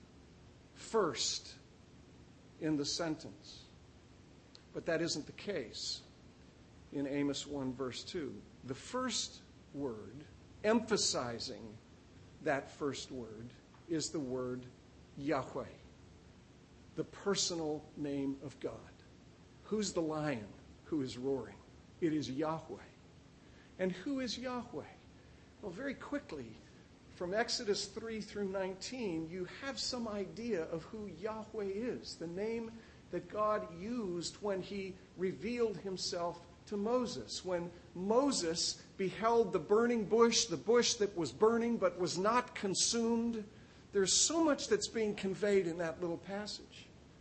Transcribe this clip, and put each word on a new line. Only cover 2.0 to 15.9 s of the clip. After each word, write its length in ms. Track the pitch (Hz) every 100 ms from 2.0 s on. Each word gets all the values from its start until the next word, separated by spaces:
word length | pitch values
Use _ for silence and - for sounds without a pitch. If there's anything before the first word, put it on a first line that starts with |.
| - - - - - -
in 160 | 156 151
the 80 |
sentence. 760 | 143 - 170 156 123 101 - - - - - - - - - - - - -
But 120 | 160 143
that 140 | 160
isn't 260 | 165 156 135
the 60 |
case 680 | 139 - 190 113 - - - - - - - - - - - -
in 140 | 151 139
Amos 400 | 143 143 139 143
one, 260 | 143 131
verse 300 | 127 131 117
two. 320 | - 185 135 104 - -
The 100 | 123
first 640 | 131 - 247 254 208 - - - - -
word, 500 | 143 139 110 101 123 151 - - -
emphasizing 960 | 208 233 233 202 - 165 123 117 120 107 110 107 - - - - - -
that 280 | 156 139 139
first 420 | - 147 127 -
word, 380 | 135 113 107 120 - - - -
is 200 | 165 139
the 100 | 170
word 460 | 131 127 127 127 123 - - - - -
Yahweh, 480 | 139 147 127 113 104 - -